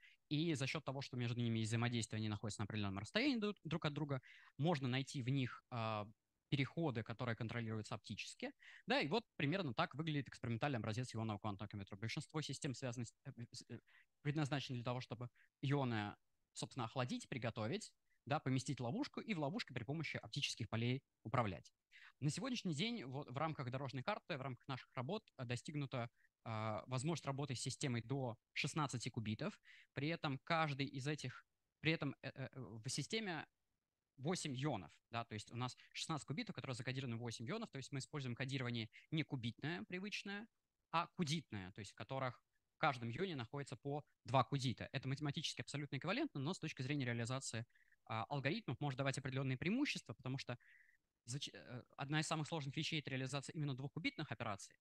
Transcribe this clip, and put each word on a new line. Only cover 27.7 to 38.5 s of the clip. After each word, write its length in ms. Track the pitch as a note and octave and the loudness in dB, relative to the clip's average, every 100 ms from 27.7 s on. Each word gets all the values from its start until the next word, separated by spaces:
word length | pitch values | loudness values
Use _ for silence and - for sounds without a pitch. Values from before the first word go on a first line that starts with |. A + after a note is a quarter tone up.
| - D3 A#2 | 0 2 2
до 340 | A#2 C#3 B2+ G#2+ _ | 2 0 0 -4 _
шестнадцати 540 | - D3+ D#3+ D3 A#2 - | -2 0 2 2 0 -2
кубитов. 520 | A#2+ G#2 G#2+ E3+ - - - - | -2 0 0 -2 -4 -18 -20 -10
При 140 | - D3 | -2 0
этом 300 | E3 D#3 C3+ | 0 0 -2
каждый 480 | - E3 D#3 C3+ C#3 | 2 4 4 2 0
из 200 | C#3 C3+ | 0 -2
этих, 400 | D#3 C3 - - _ _ _ | -2 -4 -8 -16 _ _ _
при 140 | D3+ | 2
этом, 240 | E3 C#3+ - | 4 0 -2
э, 80 | C3+ | -8
э, 140 | - C3 C3 | -6 -8 -6
в 320 | A2 A2+ B2+ | -10 -8 -4
системе 580 | - C#3 A3 G#3 D#3 - _ _ _ _ _ _ - | -2 -2 -2 -2 -4 -8 _ _ _ _ _ _ -6
восемь 380 | C3+ F3+ D#3 | -2 0 -2
ионов, 380 | B2+ D3+ A2 D2+ - _ | 0 0 0 -4 -16 _
да, 140 | A#2 | -2
то 80 | A#2 | -2
есть 180 | G#2+ - | -6 -4
у 60 | A#2 | 0
нас 220 | B2+ - - | 0 -2 -10
шестнадцать 320 | - - D#3 - | -8 -2 -2 0
кубитов, 280 | D3+ B3 | -2 -2
которые 200 | - C#3 | -4 -4
закодированы 420 | B2 C3 C3 C3 A2+ | -2 -2 -2 -2 -2
в 40 | |
восемь 280 | A#2+ A2 A2+ | -4 -4 -4
ионов, 220 | A3 A3+ | -4 -4
то 80 | C3+ | -8
есть 120 | B2+ | -6
мы 100 | C#3 | -6
используем 340 | - D3+ C3 | -4 -4 -2
кодирование 560 | A#2 C3 | -2 0